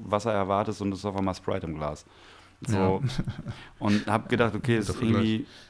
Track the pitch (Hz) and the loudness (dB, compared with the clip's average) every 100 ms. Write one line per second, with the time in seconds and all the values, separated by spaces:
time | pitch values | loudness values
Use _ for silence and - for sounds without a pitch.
0 | 107 104 113 104 95 98 107 104 101 95 | -2 -2 0 0 2 0 0 -2 -4 -2
1 | 101 95 98 90 - 98 80 76 76 76 | -4 -2 -2 -2 -4 -4 -4 -6 -6 -8
2 | - - - - - - - 101 95 95 | -14 -20 -20 -20 -20 -10 -2 2 4 2
3 | 131 - - - - - - - 107 104 | 0 -2 -4 -6 -8 -12 -14 -4 2 2
4 | 101 110 - 120 117 104 120 117 101 107 | 2 0 2 2 2 2 2 2 2 0
5 | 117 113 110 110 - - - | 2 4 4 0 -4 -14 -18